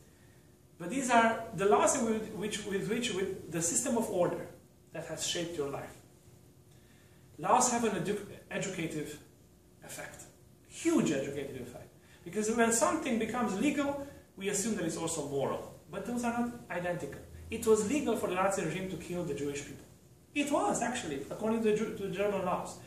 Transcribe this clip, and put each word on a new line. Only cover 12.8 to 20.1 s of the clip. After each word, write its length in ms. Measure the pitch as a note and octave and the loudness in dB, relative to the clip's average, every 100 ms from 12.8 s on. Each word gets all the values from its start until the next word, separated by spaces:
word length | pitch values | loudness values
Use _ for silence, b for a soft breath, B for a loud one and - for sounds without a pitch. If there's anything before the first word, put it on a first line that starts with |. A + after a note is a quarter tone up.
| D#4+ D#4+ C4+ A3+ | 4 2 0 0
becomes 400 | A3 B3 G#3+ F#3+ | 0 0 0 2
legal, 480 | C#4+ D4 C#4+ - B B B - | 2 2 0 -2 B B B -6
we 140 | G3 | -2
assume 260 | - A#3 F#3+ | 0 0 0
that 80 | E3 | -2
it's 120 | - | -2
also 300 | E3 D#3 C#3 | -2 -4 -2
moral. 480 | C#3 B2 - - - - | 0 0 -2 -8 -16 -12
But 140 | F#3+ A3 | -8 -4
those 180 | A#3+ | -2
are 100 | A#3+ | 0
not 180 | A#3+ A#3+ - - | 0 -2 -4 -8
identical. 500 | F3+ F3 E3+ C#3 - - B - | -4 -2 -4 -6 -10 -14 B -8
It 140 | A3+ A3 | 0 6
was 220 | G#3 F#3+ | 6 6
legal 260 | C#4+ A#3+ A3 | 2 2 0
for 120 | G3 | 0
the 80 | F3+ | 2
Nazi 280 | G3 G3 | 2 2
regime 260 | D#3+ F#3 F#3 | 0 -2 -4
to 80 | E3 | -6
kill 260 | - F3 | -6 -4
the 100 | D#3 | -4
Jewish 320 | C#3 C#3+ C#3 - | -4 -4 -4 -8
people. 200 | - - - - | -14 -18 -20 -20